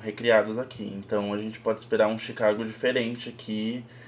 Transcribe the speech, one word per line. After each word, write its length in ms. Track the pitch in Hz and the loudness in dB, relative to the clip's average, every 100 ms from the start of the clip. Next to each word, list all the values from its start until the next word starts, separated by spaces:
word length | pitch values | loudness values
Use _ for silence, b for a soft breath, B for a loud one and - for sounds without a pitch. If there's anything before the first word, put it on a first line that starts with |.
recriados 560 | 110 104 117 110 107 110 | -8 -2 4 6 4 -2
aqui. 340 | 131 - 104 98 | -6 -8 -10 -10
Então 380 | 101 104 101 | -4 -2 0
a 20 | 104 | -2
gente 240 | 110 110 | -4 -4
pode 200 | 113 110 | -2 -2
esperar 260 | - 110 107 | 0 4 4
um 100 | 110 | 2
Chicago 480 | - 113 110 107 | -6 2 2 2
diferente 640 | 110 - 127 127 117 120 123 | -2 -2 0 2 0 -4 -10
aqui. 560 | - - 107 110 123 123 B | -12 -6 -4 -2 -4 -8 B